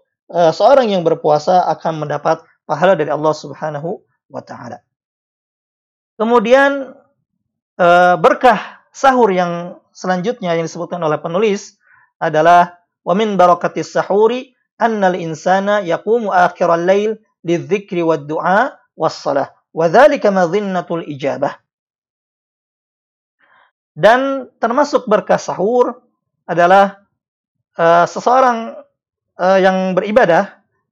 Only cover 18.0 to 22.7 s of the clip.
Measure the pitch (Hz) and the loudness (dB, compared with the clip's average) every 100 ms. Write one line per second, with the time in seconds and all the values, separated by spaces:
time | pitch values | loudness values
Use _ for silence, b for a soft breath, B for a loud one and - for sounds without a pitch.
18 | 165 160 143 156 165 196 269 - _ - | -2 -2 -4 -6 0 0 0 -6 _ -6
19 | 156 - 156 139 131 _ _ 151 170 196 | -6 -4 -4 -4 -4 _ _ -4 0 4
20 | 294 277 208 190 175 196 202 180 165 170 | 4 4 0 0 0 -2 -4 -6 -6 -8
21 | 165 143 139 127 143 - _ _ _ _ | -8 -8 -6 -4 -6 -6 _ _ _ _
22 | _ _ _ _ _ _ _ | _ _ _ _ _ _ _